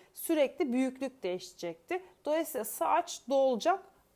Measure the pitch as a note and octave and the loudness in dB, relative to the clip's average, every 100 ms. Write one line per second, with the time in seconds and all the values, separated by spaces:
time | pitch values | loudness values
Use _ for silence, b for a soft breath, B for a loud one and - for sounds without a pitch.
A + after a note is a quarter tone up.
0 | B - - D#4 C4 - D4+ B3 C4 B3+ | B -10 0 2 2 0 0 2 0 -2
1 | C4 - F#3 F3+ - - E3+ E3 - F4+ | -8 -6 -4 -4 -8 -10 -10 -10 -6 -6
2 | F4+ B - D#4 D#4 C4 G#3+ - E4 E4 | -6 B -2 -2 -2 -4 -6 -2 2 2
3 | E4+ - - C4+ C4+ A#3 D#4+ F#4+ - _ | 0 -6 0 2 4 2 2 0 -2 _
4 | _ | _